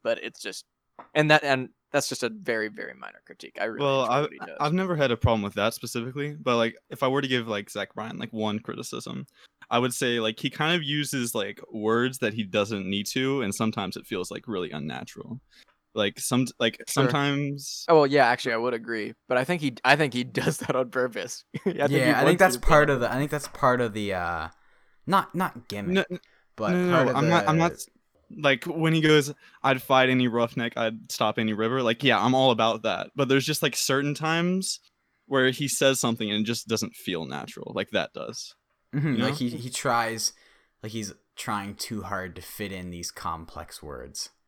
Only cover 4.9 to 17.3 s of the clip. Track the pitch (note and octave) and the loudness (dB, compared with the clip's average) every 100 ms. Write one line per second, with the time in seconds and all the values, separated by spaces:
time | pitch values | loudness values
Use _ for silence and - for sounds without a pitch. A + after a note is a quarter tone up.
4.9 | E3 C#3 A#2 B2+ A2+ G2+ G#2 G#2 - A#2 | 0 2 2 2 2 0 0 -2 -2 -8
5.9 | B2 A#2+ C3+ D3 C#3+ B2 A#2+ A#2 - _ | -6 -6 -8 -8 -6 0 2 2 -2 _
6.9 | C#3 C3 C3+ C#3 B2+ A2+ G#2 G2+ G#2 G2 | -2 0 0 0 -2 0 -4 -6 -8 -8
7.9 | - A2 A#2+ G#2+ A2+ G#2+ G#2 A#2+ A#2 A#2+ | -8 -10 -8 -8 -4 -2 -2 -6 -10 -8
8.9 | - - B2+ C#3 _ - _ - A#2 B2 | -10 -10 -12 -12 _ -20 _ -2 0 0
9.9 | A#2+ B2+ A#2+ A2 A2+ C#3+ - D#3 F3 D3 | 0 -2 0 -2 -4 -8 -4 0 0 -2
10.9 | D3 C#3+ C#3 A#2+ A#2 G2+ G2+ - A2 G#2+ | -4 -2 -4 -2 -2 -4 -8 -12 -4 0
11.9 | A#2 B2+ B2+ A2+ A2 G2+ G#2 G2+ G#2+ F#2+ | 2 2 0 -4 -2 -2 0 0 -2 -2
12.9 | G2 G2+ C3 C3 C#3 G#2+ G2+ A2 A2 F#2+ | -4 -2 -2 0 0 -2 -2 -2 -2 -6
13.9 | - - G2+ F2+ - - G2+ F2 D2+ D2 | -8 -8 -6 -6 -10 -6 -6 -6 -6 -8
14.9 | B1+ - - - B2 _ _ _ _ _ | -8 -12 -16 -14 -14 _ _ _ _ _
15.9 | A2 G#2 - - B2 B2+ - A#2 - - | 0 0 0 0 0 0 0 -2 -2 -6
16.9 | - C3+ C#3+ C#3+ | 0 2 2 0